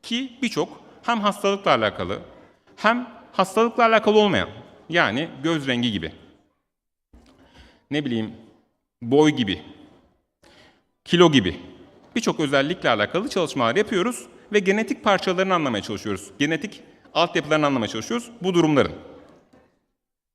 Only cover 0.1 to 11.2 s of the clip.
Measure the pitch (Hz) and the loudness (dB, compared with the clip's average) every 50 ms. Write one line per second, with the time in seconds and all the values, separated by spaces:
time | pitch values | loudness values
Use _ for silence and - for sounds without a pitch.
0.1 | 233 233 269 262 - - 254 226 - 147 160 - - - - - - - - - | -6 -6 -6 -8 -10 -6 -6 -6 -4 -4 -6 -6 -8 -18 -20 -20 -20 -12 -4 -2
1.1 | 233 226 202 208 190 202 - 196 202 196 196 185 147 117 110 104 95 - 95 87 | -2 0 0 -2 -2 0 -2 -2 -2 0 2 2 2 4 2 0 -2 -2 -6 -6
2.1 | 98 - - - - - - - _ _ _ _ - - - 208 233 240 247 - | -6 -8 -10 -16 -20 -20 -20 -20 _ _ _ _ -10 -2 0 0 0 0 -4 -10
3.1 | - - - - - - 190 - - 220 226 233 226 - 233 226 220 214 220 220 | -14 -20 -20 -10 -4 -2 -2 0 2 0 0 0 2 2 2 4 4 4 4 4
4.1 | 214 214 208 202 165 101 87 - - - - - - - - - 160 175 160 113 | 4 4 4 4 2 0 -2 -2 -8 -16 -20 -20 -20 -20 -10 -2 0 2 2 2
5.1 | 98 131 160 165 - 135 135 160 170 156 139 135 127 120 120 123 107 95 80 80 | 0 -2 -4 -6 -8 -6 -4 -2 -2 -2 -2 -2 -2 0 0 -2 -2 -4 -6 -8
6.1 | - - - - _ _ _ _ _ _ _ _ _ _ _ _ _ _ _ _ | -12 -14 -20 -20 _ _ _ _ _ _ _ _ _ _ _ _ _ _ _ _
7.1 | _ - _ _ _ _ _ _ _ - - - _ _ _ - 139 151 147 131 | _ -20 _ _ _ _ _ _ _ -20 -20 -20 _ _ _ -8 -6 -4 -4 -2
8.1 | 120 113 110 107 - - - - _ _ _ _ _ _ _ _ _ - - 117 | -2 -4 -4 -6 -8 -14 -20 -20 _ _ _ _ _ _ _ _ _ -12 -4 2
9.1 | 131 147 151 156 143 127 117 98 90 82 - - - - - - _ _ _ _ | 4 6 6 6 4 2 0 -2 -2 -6 -6 -16 -20 -20 -20 -20 _ _ _ _
10.1 | _ _ _ _ _ _ _ - _ _ - _ _ _ _ _ _ _ _ - | _ _ _ _ _ _ _ -20 _ _ -20 _ _ _ _ _ _ _ _ 0
11.1 | - 175 | 4 6